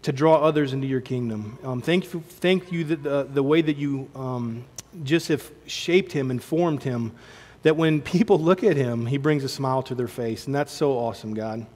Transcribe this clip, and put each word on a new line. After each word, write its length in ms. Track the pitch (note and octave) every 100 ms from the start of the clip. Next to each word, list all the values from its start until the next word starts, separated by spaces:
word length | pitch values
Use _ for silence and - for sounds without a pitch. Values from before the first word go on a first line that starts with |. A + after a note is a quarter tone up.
to 100 | -
draw 300 | C3+ D#3 D#3+
others 320 | D#3 D3+ C#3+
into 140 | C3+ C3+
your 140 | C3
kingdom. 560 | B2+ B2+ A#2+ G#2+ G#2+ A#2
Um, 180 | C3+ B2
thank 320 | C3+ F3 F3+
you, 80 | E3+
thank 480 | B2+ - F3+ F#3 F3+
you 140 | E3+ D#3
that 180 | D#3+
the, 240 | C#3+ C#3 C3+
the 120 | C#3
way 180 | C#3 D#3+
that 160 | D#3 C#3+
you, 320 | C#3+ C3+ C3+ C3+
um, 480 | C3 B2 A#2 A2+ - - - F3+
just 260 | C3+ D#3+ D#3+
have 200 | D3+ - - -
shaped 440 | - - F3+ F#3+
him 200 | D#3 C3
and 120 | B2
formed 400 | - D#3+ F3 C#3+
him, 280 | C3+ A#2+ A#2 - - - - -
that 120 | D#3 D#3
when 240 | D#3+ D#3
people 400 | - F3 - F#3
look 240 | D#3+ F#3
at 140 | A3 D3
him, 300 | B2 A#2 A#2
he 100 | C#3
brings 260 | D3 D3
a 60 | C3+
smile 320 | - C3+ C3
to 140 | B2+ B2
their 120 | A#2+
face. 380 | - A#2 A2 -
And 80 |
that's 180 | C#3 C#3+
so 280 | - D3 B2+
awesome, 340 | A#2 A2 A2
God. 320 | G#2+ A2 A2+ A2